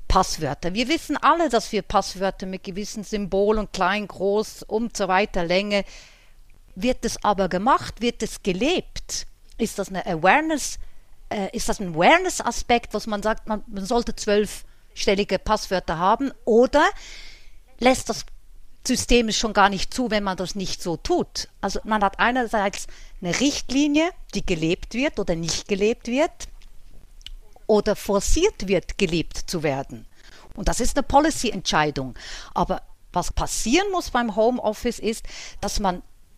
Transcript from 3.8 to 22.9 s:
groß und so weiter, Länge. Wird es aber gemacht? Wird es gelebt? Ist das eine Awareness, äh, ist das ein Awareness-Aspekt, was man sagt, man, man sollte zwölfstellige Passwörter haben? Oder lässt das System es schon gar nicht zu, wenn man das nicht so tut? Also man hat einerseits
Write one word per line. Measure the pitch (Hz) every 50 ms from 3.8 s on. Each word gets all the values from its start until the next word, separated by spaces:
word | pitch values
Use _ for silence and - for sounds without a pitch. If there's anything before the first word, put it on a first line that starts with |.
| 190 180 196 208 208 -
groß | - - 196 196 202 214 214 - - - -
und | - 208 220 240 214 - -
so | 202 180
weiter, | 185 185 214 208 - 190 175
Länge. | 165 175 190 202 208 208 202 196 - - - - - - - - - - - - - - - - - -
Wird | 185 185 247 254 - -
es | 220 - - -
aber | 202 202 185 196 175
gemacht? | 180 180 202 247 302 359 - - - -
Wird | 214 240 233 - 226
es | - - -
gelebt? | - - 180 190 233 302 349 320 - - - - - - - - - - - - - - - -
Ist | 233 - - -
das | 190 180
eine | 190 180 - 214
Awareness, | 180 160 156 185 214 285 311 320 311 269 - - - - - - - - - - - - - -
äh, | - 214 196 - -
ist | 214 - 233
das | 202 -
ein | 214 175 165
Awareness-Aspekt, | 151 175 226 311 349 381 370 - - - 233 233 - - - 240 233 - - -
was | 208 -
man | 226 214 202
sagt, | 190 214 220 - - 220
man, | 214 208 - -
man | 208 196 196
sollte | 185 247 240 233 - 220
zwölfstellige | - - 214 202 208 214 - - - - - - - - - - - - - 196 190 208 - 190 180
Passwörter | - 208 220 202 - - 196 180 - - 170 156
haben? | 175 190 220 226 277 254 - - -
Oder | - 214 226 247 262 - 294 320 392 415 - - - - - - - - - - - - - - - - -
lässt | 233 254 254 247 - -
das | 226 - - - - - - - - - - - - - - -
System | 254 - - - 254 240 233 220
es | 202 -
schon | - 220 196
gar | 202 190 202
nicht | 202 180 - - -
zu, | - 254 226
wenn | 214 214 202
man | 196 185 170
das | 185 165 -
nicht | 196 185 - - -
so | - 180 165 156
tut? | - - 359 330 214 - - - - - - -
Also | - 196 - - -
man | 202 220 208 196
hat | 190 - -
einerseits | 190 226 247 262 240 214 - 220 196 202 196 - - -